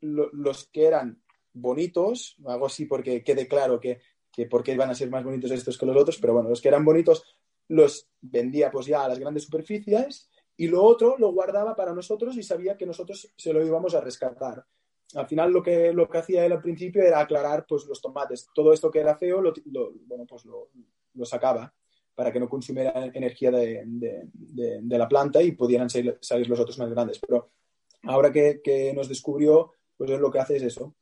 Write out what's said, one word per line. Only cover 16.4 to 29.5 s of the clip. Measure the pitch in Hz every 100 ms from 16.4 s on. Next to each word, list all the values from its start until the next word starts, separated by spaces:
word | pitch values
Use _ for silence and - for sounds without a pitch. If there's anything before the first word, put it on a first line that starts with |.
| 170
él |
al | 170
principio | 165 165 180 190
era | 185 160
aclarar, | 151 151 143 151 -
pues, | 147 139
los | 135
tomates. | 131 135 139 123 -
Todo | - 151
esto | 156 160
que | 156
era | 151 151
feo | 180 185
lo, | 185 156 151
lo, | 131 110 95 -
bueno, | 123 123
pues | 123
lo, | 110 117 - _ 117 _ _
lo | 127
sacaba | 120 123 131 117 123 _ _ _ _
para | - 123
que | 123
no | 123
consumiera | 139 127 131 131 127 131
energía | 131 127 - 127
de, | 123 120 113
de, | 113 117 120 92 90
de, | - - 120 120 107
de | 113 120
la | 117
planta | 143 143 143
y | 175
pudieran | 147 123 123 123
salir, | 123 120 -
salir | - 123 120
los | 120
otros | 117 117
más | 120
grandes. | 117 117 -
Pero | - 120 - _ _ _ _ _
ahora | - 131 143
que, | 143 147 147
que | - 139 135
nos | 139 131
descubrió, | 131 - 143 151